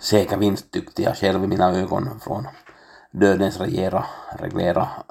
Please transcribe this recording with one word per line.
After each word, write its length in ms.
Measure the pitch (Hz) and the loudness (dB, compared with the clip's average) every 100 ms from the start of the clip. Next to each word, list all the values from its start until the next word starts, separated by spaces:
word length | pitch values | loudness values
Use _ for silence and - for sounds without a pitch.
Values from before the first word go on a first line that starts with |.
säker 360 | - 107 90 95 | 2 4 4 2
vinst, 340 | 104 95 - | 2 0 -6
tyckte 320 | 90 - - | -8 -6 -2
jag 140 | - - | -2 2
själv 280 | 95 92 | 2 2
i 20 | 98 | 0
mina 260 | 90 92 | 2 2
ögon, 480 | 92 95 - - - | 2 0 -2 -4 -6
från 280 | - - 131 - - - - - _ | -8 -6 -8 -14 -20 -20 -20 -20 _
dödens 500 | - 98 92 95 90 | 2 4 4 0 -2
regera, 440 | 90 90 92 92 - - - - | -4 -2 0 -2 -4 -12 -14 -10
reglera 500 | 90 92 87 87 - - - | -6 -2 0 0 -2 -6 -16